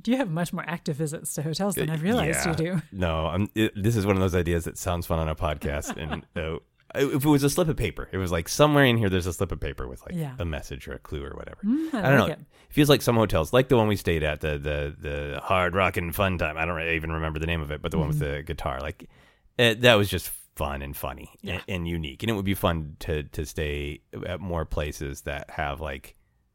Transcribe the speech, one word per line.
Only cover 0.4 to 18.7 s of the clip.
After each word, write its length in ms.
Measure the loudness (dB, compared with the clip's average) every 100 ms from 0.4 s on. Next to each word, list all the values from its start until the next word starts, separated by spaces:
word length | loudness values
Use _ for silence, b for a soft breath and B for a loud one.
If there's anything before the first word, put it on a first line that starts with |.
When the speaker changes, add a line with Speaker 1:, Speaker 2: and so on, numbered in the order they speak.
| -2
Speaker 1:
more 120 | -4 -4
active 280 | -6 -4 -4
visits 380 | -4 -4 -6 -4
to 80 |
hotels 320 | -4 -2 -2 0
than 140 | -2
Speaker 2:
Uh, 40 |
Speaker 1:
I've 80 | 0
realized 420 | 2 2 2 0 0
you 60 |
Speaker 2:
yeah. 40 | 0 0 -2
Speaker 1:
do. 60 | -4
Speaker 2:
No, 360 | -2 0 2 0
I'm, 220 | 0 0 2
it, 160 | 0 2
this 140 | 0 2
is 100 | 4
one 80 | 4
of 60 |
those 140 | 4 2
ideas 300 | 2 0 -2
that 120 | -6
sounds 260 | -4 -2 0
fun 140 | 0
on 100 | 0
a 60 | -2
podcast. 600 | -2 -2 -4 -4 -6 -6
And, 300 | -6 -8 -8
Speaker 1:
<laughs> 40 | -8
Speaker 2:
uh, 220 | -6 -6 -10 _ -8 0
if 280 | 0 2
it 60 | 4
was 140 | 6
a 60 | 4
slip 160 | 2 0
of 100 | 0
paper, 320 | -2 -4 -6
it 60 | -2
was 140 | 0
like, 180 | 0 0
somewhere 340 | 4 6 8 6
in 120 | 6
here 120 | 4
there's 180 | 2 0
a 60 |
slip 180 | -2 -2
of 80 | -4
paper 280 | -6 -6 -8
with, 140 | -10
like, 140 | -10 -8
Speaker 1:
Yeah. 180 | -6 -6
Speaker 2:
a 60 | -6
message 420 | -6 -8 -12 -10
or 60 |
a 60 | -14
clue 240 | -10 -8
or 120 | -8 -12
whatever. 240 | -14 -4
Speaker 1:
Mm, 300 | 0 0 0
I 60 | -2
Speaker 2:
I 20 | 4
don't 100 | 4
Speaker 1:
like 80 | 4
Speaker 2:
know. 40 |
Speaker 1:
it. 60 | 0 -10 b b
Speaker 2:
It 40 |
feels 160 | 4 6
like 120 | 6
some 140 | 6 4
hotels, 380 | 4 2 4
like 160 | 4 6
the 80 | 6
one 100 | 4
we 80 | 2
stayed 280 | 2 2
at, 180 | 2 0
the, 160 | -2 -2
the, 380 | -2 -2 -4 -6
the 400 | -6 -6 -6 -6
Hard 340 | 0 2 4 2
Rock 220 | 2 2
and 160 | -2 0
Fun 220 | 0 2
Time. 200 | -2 -2
I 80 | -2
don't 100 | -2
re-, 200 | 0 -2
even 160 | -2
remember 280 | -2 -2 -2
the 80 | -2
name 140 | -2
of 100 | -2
it, 100 | -6
but 100 | -2
the 60 | 0
one 80 | 0
with 100 | 0
Speaker 1:
Mm-hmm. 160 | -2 -4
Speaker 2:
the 60 |
guitar. 360 | -6 -6 -4